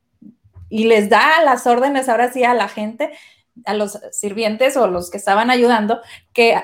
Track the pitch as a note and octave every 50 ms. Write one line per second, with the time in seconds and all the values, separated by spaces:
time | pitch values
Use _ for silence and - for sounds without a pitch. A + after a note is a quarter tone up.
0 | _ _ _ _ - G#3 - _ _ _ _ - - - - G#3+ A3 A3+ A#3 G#3+
1 | G3+ G3+ A3+ G#3 A#3+ D4 D#4+ E4 E4 C#4+ C4 A#3+ - B3 A#3+ A#3+ B3+ C#4 C#4+ C4+
2 | B3+ B3+ A#3 A3 A#3+ B3 B3 C4 A#3+ A#3+ B3 A#3 G3+ G#3 - - G#3+ G#3+ A#3 -
3 | D4 D#4 D4+ - - - _ _ _ _ _ - A#3+ - G#3 G#3 G#3 G3+ G#3 -
4 | - - - - - G#3 G3 G#3+ A3+ G#3+ G#3+ A3 C4 C4+ C#4+ C#4+ A#3 G3 F3+ F3
5 | F3+ - - G3+ - - G3 G#3 A3+ B3 B3+ B3 A#3+ A#3+ A#3+ A3 G#3+ G#3 A#3 -
6 | - - - - _ _ - - A#3 A3+ G#3+ -